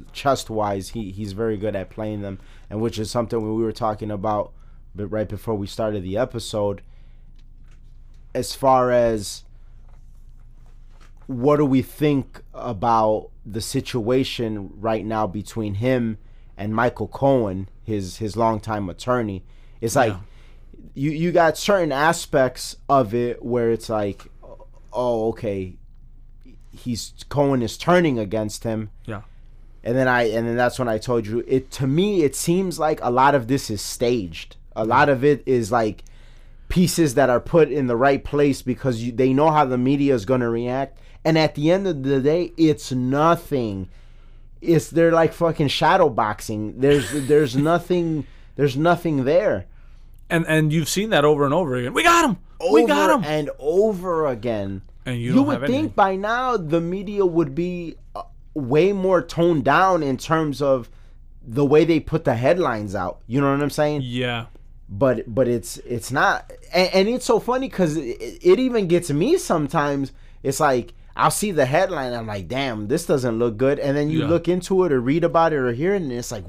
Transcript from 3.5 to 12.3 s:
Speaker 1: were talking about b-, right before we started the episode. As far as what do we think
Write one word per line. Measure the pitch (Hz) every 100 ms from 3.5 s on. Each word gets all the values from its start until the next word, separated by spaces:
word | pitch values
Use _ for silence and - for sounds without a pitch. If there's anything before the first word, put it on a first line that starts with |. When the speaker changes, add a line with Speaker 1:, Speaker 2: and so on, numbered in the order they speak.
| 110
Speaker 1:
were | 113
talking | 107 110 101 104
about | 104 107 107 95 - - - - -
b-, | 101
right | 107 107
before | 104 - 107
we | 98
started | - 110 104
the | 92 98
episode. | 131 117 - 110 101 98 - - - - - - - - - - - - - - - 127
As | 120
far | - 135 131 123
as | 123 117 110 98 - - - - - - - - - - - - - - - - - - - -
what | 127 131 147
do | 147
we | 131
think | - - 147 139 117